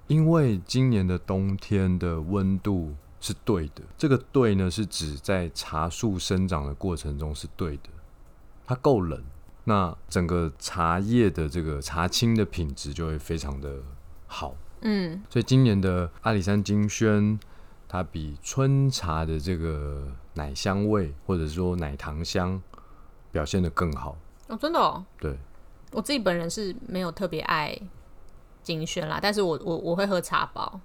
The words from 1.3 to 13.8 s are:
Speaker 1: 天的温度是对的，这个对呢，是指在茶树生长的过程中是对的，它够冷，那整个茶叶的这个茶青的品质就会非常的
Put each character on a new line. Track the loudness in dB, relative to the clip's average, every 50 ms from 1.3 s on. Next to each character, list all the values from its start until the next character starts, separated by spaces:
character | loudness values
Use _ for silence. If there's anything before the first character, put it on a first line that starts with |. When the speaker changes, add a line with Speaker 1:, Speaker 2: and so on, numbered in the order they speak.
| 0 0 2 0 0
Speaker 1:
天 | -2 -2 0 2 2 4 4 2 2
的 | 2 0 0 -2
温 | -2 0 0 2 2 2 2 2
度 | 2 0 0 0 0 -2 -6 -10 -14 -18 -20 -12
是 | -6 -6 -6 -6 0
对 | 0 0 0 0 -4
的， | -8 -12 -16 -16 -8
这 | -2 2
个 | 4 4 4 2 2
对 | 4 4 6 6 6
呢， | 4 4 2
是 | 2 0 -2
指 | -2 -2 -4 -4 -4 -6
在 | -6 -2 0 0 0 0 -2 -6
茶 | -8 -10 -4 -2 -2 -2 -2
树 | -2 -2 -2 0 0 0
生 | 0 0 2 2 2
长 | 2 2 0 -2
的 | -2 -6
过 | -4 -2 -2 -2
程 | -2 -4 -6 -6 -4
中 | -4 -4 -6
是 | -6 -8 -10 -6
对 | -4 -4 -4 -4 -6
的， | -10 -12 -16 -16 -18 -18 -20 -20 -20 -20 -20 -20 -20 -20 -20 -16 -6
它 | -4 -4
够 | 2 4 4 4 6
冷， | 4 0 -2 -4 -8 -12 -14 -14 -18 -18 -18 -6 0
那 | 2 4 4 4 2 0 -6 -10 -2
整 | 0 2 2
个 | 4 4 2 2 0 -2 -6
茶 | -10 -8 -2 0 2 2 4 2
叶 | 2 4 6 6 6 6
的 | 4 2 -2 -2
这 | 0 -2 -2
个 | -2 -2 -4
茶 | -4 -4 -2 0 0 0
青 | 2 2 2 4 4
的 | 4 2
品 | 0 0 -2 -2 -4 -4
质 | -6 -8 -8 -6
就 | -4 -4
会 | -4 -4 -4
非 | -4 -4 -4 -4
常 | -4 -4 -6 -6
的 | -6 -8 -8 -8